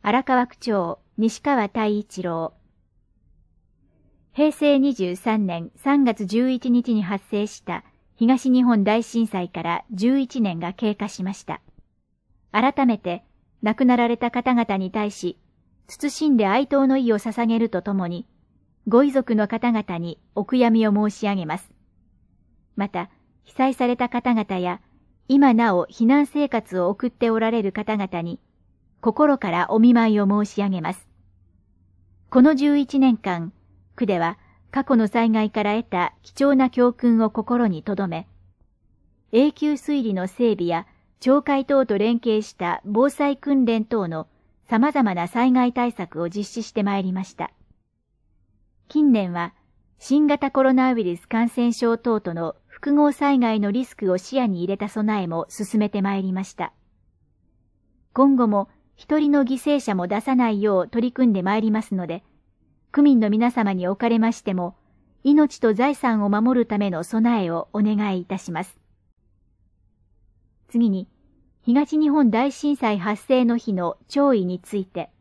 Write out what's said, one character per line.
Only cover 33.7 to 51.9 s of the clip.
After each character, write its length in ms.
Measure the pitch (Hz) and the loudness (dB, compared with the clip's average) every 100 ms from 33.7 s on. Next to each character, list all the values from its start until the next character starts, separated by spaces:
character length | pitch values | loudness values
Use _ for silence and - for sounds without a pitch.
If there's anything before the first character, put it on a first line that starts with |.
| _ _ - | _ _ -6
区 120 | 220 | -2
で 120 | 185 | 0
は 180 | 170 - _ _ _ | -2 -4 _ _ _
過 120 | - | -6
去 140 | 269 247 | 0 2
の 100 | 214 | 2
災 220 | 240 233 | 0 2
害 200 | 220 214 | 2 0
か 140 | 220 | -2
ら 140 | 208 214 | -2 -4
得 120 | 233 | -4
た 260 | 185 175 _ | -4 -4 _
貴 120 | - - | -20 -2
重 100 | 277 | 2
な 160 | 269 262 | 2 2
教 220 | 254 247 | 2 2
訓 300 | 240 240 226 | 2 2 2
を 80 | 220 | 2
心 380 | 220 208 240 233 | -2 -4 0 0
に 140 | 160 | -2
留 280 | 180 196 190 | -6 -6 -4
め、 180 | 165 - _ _ _ _ _ _ _ _ _ _ | -6 -12 _ _ _ _ _ _ _ _ _ _
永 220 | 220 294 | 2 2
久 240 | - 302 285 | 2 -4 -2
水 260 | - 285 | -2 -2
利 100 | 226 | -2
の 140 | 190 185 | -4 -6
整 280 | - 240 208 | -2 0 0
備 120 | 175 | -2
や 180 | 165 - _ _ _ | -4 -6 _ _ _
町 200 | 254 285 | 2 2
会 220 | 285 277 | 2 -2
等 220 | 262 277 262 | 0 0 2
と 120 | 202 | 0
連 220 | 214 233 | 0 0
携 200 | 240 214 | 0 -2
し 100 | 214 | -4
た 300 | - 175 - | -8 -6 -6
防 260 | - 208 277 | -4 0 0
災 280 | - 285 277 | 0 -2 -2
訓 260 | - 277 | -2 0
練 220 | 233 226 220 | 2 0 -2
等 240 | 226 180 | -4 -4
の 180 | 160 160 _ _ _ _ | -8 -12 _ _ _ _
様 260 | 226 277 | 0 2
々 240 | 294 226 175 | 2 0 -2
な 140 | 175 | -4
災 240 | 240 254 | 0 2
害 180 | 254 247 | 4 2
対 220 | 247 240 | 0 -4
策 280 | 233 175 156 | -4 -10 -6
を 60 | 170 | -6
実 280 | 196 196 - | -6 -8 -10
施 80 | |
し 100 | 220 | -8
て 100 | - | -4
ま 140 | 202 196 | -2 -2
い 60 | |
り 100 | 190 | -4
ま 100 | 185 | -6
し 120 | 190 - | -8 -10
た。 160 | - _ _ _ _ _ _ _ _ _ _ _ _ _ _ | -12 _ _ _ _ _ _ _ _ _ _ _ _ _ _
近 240 | 302 294 | 2 4
年 180 | 226 185 | 4 0
は、 220 | 175 170 _ _ _ _ _ | -6 -8 _ _ _ _ _
新 280 | - 277 294 | 0 2 4
型 240 | 285 277 | 2 0
コ 140 | 277 | 2
ロ 100 | 262 | 4
ナ 180 | 254 262 | 4 2
ウ 80 | 240 | 0
イ 40 | |
ル 120 | 180 175 | -2 -4
ス 120 | - | -4
感 200 | 226 233 | -2 -2
染 240 | - 240 | 0 -2
症 240 | 233 233 | 0 0